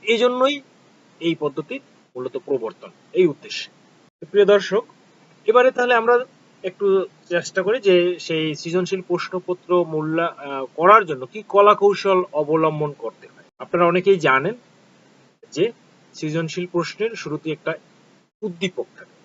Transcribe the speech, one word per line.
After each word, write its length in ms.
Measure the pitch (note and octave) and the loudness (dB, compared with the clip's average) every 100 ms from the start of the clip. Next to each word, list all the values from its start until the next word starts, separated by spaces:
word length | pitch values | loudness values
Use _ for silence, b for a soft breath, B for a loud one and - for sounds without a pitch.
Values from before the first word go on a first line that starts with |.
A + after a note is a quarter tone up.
এই 160 | - A3+ | -2 0
জন্যই 420 | B3 B3+ C4+ C#4+ - _ _ _ _ _ | 2 2 0 -2 -10 _ _ _ _ _
এই 140 | E3+ | -6
পদ্ধতি 440 | D#3+ D3 C#3 D3 C4+ _ _ _ B2+ | -2 -4 -6 -10 -12 _ _ _ -12
মূলত 200 | B2+ B2+ | -8 -10
প্রবর্তন, 540 | - C3+ A2 - G2 _ _ | -4 -4 -4 -12 -20 _ _
এই 140 | E3+ F3+ | 0 0
উদ্দেশ্যে। 440 | C#3 - - - _ _ _ _ _ | 0 -12 -14 -14 _ _ _ _ _
তো 60 | - | -4
প্রিয় 160 | G3+ G3 | 2 4
দর্শক, 380 | G3+ F#3 F#3+ - _ _ _ _ _ - | 4 2 -4 -4 _ _ _ _ _ 2
এবারে 240 | A#3 B3+ | 4 4
তাহলে 240 | B3 B3 | 2 0
আমরা 300 | A#3+ A3+ A#3+ B3+ _ _ _ | 2 4 0 0 _ _ _
একটু 240 | F#3+ F3+ G3+ F#3+ F3 _ _ | -12 -4 0 0 -2 _ _
চেষ্টা 340 | F3 - - | -4 -2 -4
করি 180 | F#3+ B3 | -2 0
যে 380 | G3 F3+ F3 E3+ | 4 4 4 -2
সেই 360 | - D#3+ D#3 | -4 -4 -2
সৃজনশীল 460 | D3+ E3+ F3 F3+ F#3+ | -6 -4 -4 -2 -6
প্রশ্নপত্র 840 | F3+ F3 - F#3 F3+ F3+ - F3+ | -4 -4 -4 -8 -6 -8 0 0
মূল্যা-, 500 | E3 D#3 D#3 D#3+ E3+ - | 0 -4 -4 -2 -2 -6
আহ, 300 | C#3+ C3+ C3 - | -10 -8 -8 0
করার 300 | F3 A3 F3+ | 6 6 4
জন্য 200 | C3+ B2+ | -8 -8
কি 160 | G#3+ G3+ | -14 -2
কলা 260 | G3+ G3+ | 4 4
কৌশল 480 | G3+ G3+ G3 G3 F#3 F3+ | 6 2 2 0 0 0
অবলম্বন 600 | D3 D3 D#3+ D#3+ D3+ D3+ | -4 -2 0 0 -2 -6
করতে 340 | C#3+ A2 - - | -6 -14 -14 -20
হয়। 160 | _ _ _ | _ _ _
আপনারা 280 | B2+ F3 F3 | -6 2 2
অনেকেই 320 | F3 F3+ G3 | 2 2 2
জানেন 360 | D3 C3 D#3 B3 _ _ _ _ _ _ _ _ - | 4 2 0 -8 _ _ _ _ _ _ _ _ -14
যে 220 | C#3 G#3+ - _ _ _ | -4 -4 -4 _ _ _
সৃজনশীল 520 | - D#3 D#3+ D#3+ - F3+ | -10 -6 -6 -6 -8 -6
প্রশ্নের 440 | F3 D#3+ - A3 | -4 -6 -6 -8
শুরুতে 380 | G#3+ D3+ D3 D#3+ | -6 -10 -10 -8
একটা 200 | D3+ - D#3+ _ _ _ _ _ _ | -8 -8 -10 _ _ _ _ _ _
উদ্দীপক 440 | G#3 E3+ F#3+ - - - | -12 -6 -8 -8 -12 -14
থাকে। 200 | - _ | -20 _